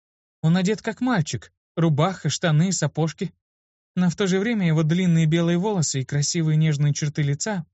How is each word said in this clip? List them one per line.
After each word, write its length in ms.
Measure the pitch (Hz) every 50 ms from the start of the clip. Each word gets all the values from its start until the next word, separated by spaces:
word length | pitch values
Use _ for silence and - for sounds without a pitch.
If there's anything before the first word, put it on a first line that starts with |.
| _ _ _ _ _ _ _ _ -
«Он 140 | 160 170
одет 260 | 185 185 185 214 - -
как 180 | - 214 -
мальчик. 520 | 247 254 254 196 147 - - - - - _ _ _ _ _
Рубаха, 520 | - 165 170 151 131 156 185 190 - - 156
штаны, 440 | - - - 175 151 147 170 196 180
сапожки. 600 | - - 143 - - 156 165 - - 196 175 - _ _ _ _ _ _ _ _ _ _ _ _
Но 140 | 180 180 180
в 60 | 156
то 100 | - 208
же 120 | 190 180 190
время 280 | 196 240 240 214 190
его 160 | 165 156 156 165
длинные 440 | 151 170 180 190 175 165 165 165
белые 320 | 156 160 170 170 170 175 175
волосы 420 | 180 220 214 190 151 - - 135
и 40 | 127
красивые 520 | - - 143 143 - - 180 160 156 156
нежные 360 | 151 156 156 151 139 147 147 143
черты 300 | - 156 147 147 - 147
лица 440 | 143 143 143 - 220 214 185 160 -